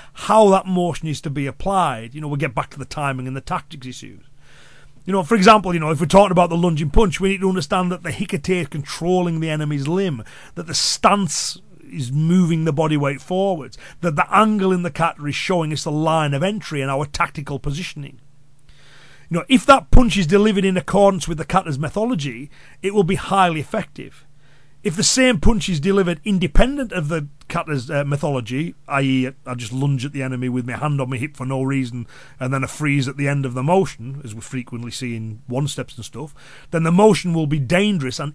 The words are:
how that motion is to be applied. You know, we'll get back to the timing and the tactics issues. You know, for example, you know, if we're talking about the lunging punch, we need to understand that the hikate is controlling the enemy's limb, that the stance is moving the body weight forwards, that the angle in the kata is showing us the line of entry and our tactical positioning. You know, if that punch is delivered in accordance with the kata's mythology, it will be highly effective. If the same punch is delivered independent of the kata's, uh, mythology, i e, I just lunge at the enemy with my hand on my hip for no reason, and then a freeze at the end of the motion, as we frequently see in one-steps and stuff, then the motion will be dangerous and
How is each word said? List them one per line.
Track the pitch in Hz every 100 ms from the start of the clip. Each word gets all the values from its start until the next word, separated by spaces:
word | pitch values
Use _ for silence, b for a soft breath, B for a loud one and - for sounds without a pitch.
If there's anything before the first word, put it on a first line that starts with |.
| B
how | - - 214 208
that | 190 185
motion | 180 175 139 156
is | 143
to | 160
be | 143 139
applied. | - 190 196 160 113 113 147
You |
know, | 151
we'll | 143
get | 151 117
back | -
to | -
the | 131
timing | - 143 131 127
and | 135
the |
tactics | - 175 - 156 127
issues. | 123 107 95 - - b b b b b - -
You |
know, | 190
for | 151 226
example, | 190 220 185
you | 170
know, | 156
if | 151
we're | 156
talking | 190 202
about | 175 175
the | 170
lunging | 175 151 160
punch, | - 208 143
we | 190
need | 190
to | 190
understand | 185 151 190 180
that | 180
the | 170
hikate | 110 175 180 160 180
is | 151
controlling | 156 139 - 170 185 175 160
the | 160
enemy's | 151 151 143 139
limb, | 180 196 123 B B B -
that | 170
the |
stance | 160 - - 208 202 175 - - 180 196 - -
is | 170 123
moving | 143 160 185 170 165 160
the |
body | 147 156 151
weight | 143 139
forwards, | - 185 196 170 123 - B B
that | 170 156
the | 175 190
angle | 214 214 190
in | 180
the | 175
kata | - 165 - 147
is | 135
showing | - 180 156
us | 151
the | 165
line | 151 160 160 147
of | 139
entry | 185 214 - 147
and | 135
our | 139 147
tactical | - 170 - 147 139
positioning. | 147 143 180 151 139 135 - - - - - b b b b b b
You | 170
know, | -
if | 269 -
that | 269 -
punch | 247 240 175
is | 156
delivered | 202 214 202 190
in | 185
accordance | - 196 196 185 160
with | 160
the | 160
kata's | 180 165 135
mythology, | 160 202 233 220 139 117 147 b b b
it | 190 208
will |
be | 170 165
highly | - 196 180 156
effective. | - 214 - - - - - b b b b b
If | 208 160
the |
same | 160 - 254 226
punch | 214 220 -
is | 160
delivered | 170 196 175 170
independent | 214 185 175 - 240 285 254
of | 180 147
the | 165 147 - -
kata's, | 170 160 143 123
uh, | 147
mythology, | 139 143 156 135 110 127 170 - -
i | 139
e, | 135 131 127 - 127
I | 123
just | 113
lunge | 127 143 139 139
at |
the | 147
enemy | 131 127 127
with | 123 123
my | 113
hand | 147 143
on | 127
my | 131
hip | 151 -
for | 131
no | 135
reason, | 135 139 127 123 117 B B B
and | 127
then | 135
a | 127
freeze | - 151 143 131
at | 139
the | 143
end | 143 135
of |
the | 123
motion, | 135 190 170 - 117 139
as | 127 107
we |
frequently | - 131 123 117 117
see | - 127 113
in | 110 110 -
one-steps | 123 147 - 127 -
and | 107
stuff, | 113 151 B B B B
then | 170
the | 165
motion | 175 214 185 180
will | 165 156
be | 147
dangerous | 123 175 208 190 131 120
and | 147